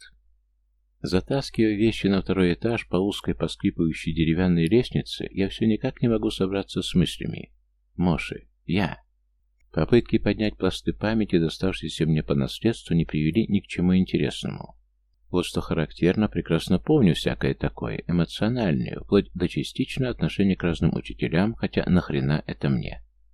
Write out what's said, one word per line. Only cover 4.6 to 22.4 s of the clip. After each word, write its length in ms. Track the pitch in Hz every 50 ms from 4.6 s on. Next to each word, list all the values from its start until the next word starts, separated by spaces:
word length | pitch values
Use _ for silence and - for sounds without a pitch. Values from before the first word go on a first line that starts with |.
| 82 82
лестнице, 600 | 101 123 123 - - - - - - - - -
я 160 | - - 98 95
все 180 | - - 113
никак 360 | 113 107 - - 131 - -
не 60 | - 120
могу 240 | 113 110 110 110
собраться 500 | 101 - 95 92 98 98 95 - - 92
с 140 | 92 - -
мыслями. 580 | 92 85 - - - - - - - - - _ _ _ _ _ _ _ _ _
Моши, 520 | - 87 90 82 69 - - - - - _ _ _ _
я... 320 | - 85 101 95 - - - _ _ _ _ _ _ _ _ _ _ _ _ _ _
Попытки 460 | - - 78 - - 117 - - - 107
поднять 400 | - - 101 95 107 104 - -
пласты 360 | - 92 - - - - 82
памяти, 440 | - - 104 113 110 107 - - 87
доставшиеся 680 | 82 78 - - - 95 90 - - 78 - - 82 78
мне 160 | 80 78 78
по 100 | - 80
наследству, 600 | 69 67 65 - - - 110 117 - - - 85
не 100 | 82 78
привели 400 | - - 78 76 78 80 110 110 -
ни 120 | 101 101
к 80 | - -
чему 280 | - - 87 90 92
интересному. 800 | 92 92 - - 82 78 - - - - 60 50 50 - - - _ _ _ _ _ _ _ _ _ _ -
Вот 160 | - 90 87
что 160 | - - 87
характерно, 680 | - - 87 80 78 - - - - 87 92 107 107 104
прекрасно 500 | - 87 82 - 85 80 - - 95 87
помню 340 | - - 151 151 123 87 73
всякое 400 | - - - - - - 69 67
такое, 500 | - - 73 - - - - - - - -
эмоциональное, 920 | 85 87 82 - - - - 107 123 127 117 95 76 64 58 - - -
вплоть 300 | - - 101 101 95 - -
до 140 | 90 90 82
частичного 640 | - 78 69 - - - 127 - - - 127 123
отношения 440 | 117 - - 80 - - 101 98 92
к 80 | - -
разным 320 | 87 80 - - 78 -
учителям, 580 | - - - - - - - 80 82 98 110 113
хотя 320 | - - 98 - - -
нахрена 580 | - 90 90 - - - 69 65 69 78 -